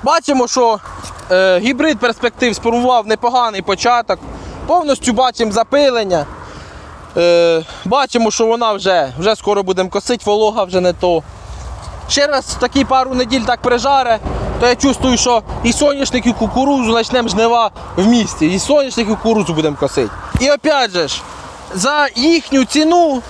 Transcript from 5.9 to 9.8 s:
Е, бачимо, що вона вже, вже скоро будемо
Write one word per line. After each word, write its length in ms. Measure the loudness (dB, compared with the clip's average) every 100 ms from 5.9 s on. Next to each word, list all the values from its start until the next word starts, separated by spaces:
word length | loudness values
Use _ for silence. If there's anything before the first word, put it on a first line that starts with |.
| 2 0 0 -2 -10 -18 -18 -18 -20 -20 -20 -6 0
Е, 460 | 4 4 4 2 -2 -10 -2
бачимо, 460 | 0 0 0 -2
що 140 | 0 0
вона 280 | 2 0
вже, 400 | 0 0 2 0 -2
вже 160 | -2 -2
скоро 280 | 0 0
будемо 260 | 0 -2